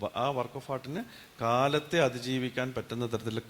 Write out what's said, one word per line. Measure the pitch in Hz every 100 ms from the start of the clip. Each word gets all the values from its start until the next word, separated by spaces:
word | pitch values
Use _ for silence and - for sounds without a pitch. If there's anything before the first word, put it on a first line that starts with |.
വ-, | 104 -
ആ | 127 135
വർക്ക് | 120 139
ഓഫ് | -
ആർട്ടിന് | 131 131 170 240 - - -
കാലത്തെ | 117 120 139 151 151 170 135
അതിജീവിക്കാൻ | 120 120 131 127 123 127 123
പറ്റുന്ന | 107 117 117
തരത്തിലുള്ള | 110 113 110